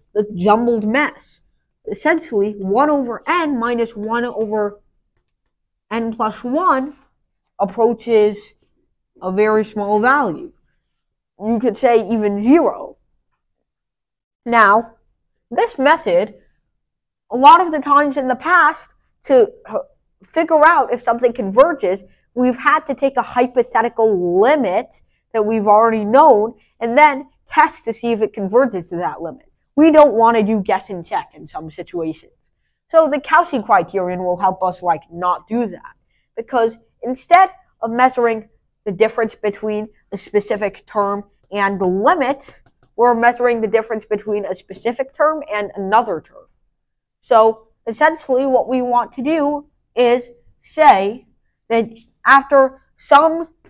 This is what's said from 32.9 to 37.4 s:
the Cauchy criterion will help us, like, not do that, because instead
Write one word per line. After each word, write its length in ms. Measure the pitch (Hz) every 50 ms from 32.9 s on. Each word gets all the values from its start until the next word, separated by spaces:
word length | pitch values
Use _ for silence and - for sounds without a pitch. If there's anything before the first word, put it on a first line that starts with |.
| - 320 320
the 120 | 269 294 277
Cauchy 440 | - - 320 349 339 339 285 226 202
criterion 580 | - 208 180 170 - 196 190 180 180 180 180 185
will 140 | 180 180
help 240 | 180 196 190 185 -
us, 220 | 185 180 175 - 180
like, 200 | 175 165 156 - _
not 360 | 170 170 180 180 175 - -
do 180 | - 220 240 233
that, 280 | 190 - - - - _ _ _ _ _ _ _ _ _
because 420 | 247 226 - 269 240 226 226 226 - _ _ _ _
instead 480 | - 240 262 - - - 330 370